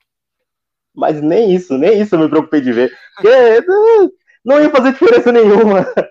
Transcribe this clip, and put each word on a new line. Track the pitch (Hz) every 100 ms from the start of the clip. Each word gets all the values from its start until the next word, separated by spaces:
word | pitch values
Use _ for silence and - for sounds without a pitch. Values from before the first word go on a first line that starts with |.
| _ _ _ _ _ _ _ _ _
Mas | - 135 156
nem | 151 190 226
isso, | 180 - 135
nem | 170 208
isso | 208 165
eu |
me | 156
preocupei | 151 151 151
de | 127
ver. | 117 123 - - -
Porque | 196
<laughs> | 262 233 226 349
não, | 392 440 440 359 - _ _
não | 226 294
ia | 302
fazer | 285 254
diferença | 254 - 233 240
nenhuma, | 240 214 208 214 196 - - -